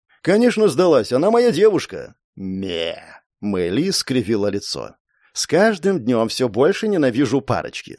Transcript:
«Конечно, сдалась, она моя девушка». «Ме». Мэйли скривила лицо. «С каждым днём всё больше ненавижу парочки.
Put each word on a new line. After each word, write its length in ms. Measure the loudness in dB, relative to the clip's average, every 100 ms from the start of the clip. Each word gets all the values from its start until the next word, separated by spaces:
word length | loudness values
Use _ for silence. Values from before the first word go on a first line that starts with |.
| _ _
«Конечно, 460 | 0 4 4 4 2
сдалась, 440 | 4 4 4 2
она 180 | 0 2
моя 220 | 4 2
девушка». 640 | 4 4 2 -2 -10 -14 _ _
«Ме». 680 | -14 -10 -8 -6 -4 -6 -8 -14 -20 _ _
Мэйли 500 | -4 -2 -2 -2 -2
скривила 580 | -2 -2 -2 0 -2 -2
лицо. 480 | -4 -8 -10 -12 -18 _ _ _
«С 140 | -10 -2
каждым 540 | 2 2 2 -2 -2
днём 280 | 0 0 0
всё 200 | -2 -2
больше 400 | 2 0 0 -2
ненавижу 520 | 0 0 0 0 -2
парочки. 580 | -2 -4 -6 -12 -16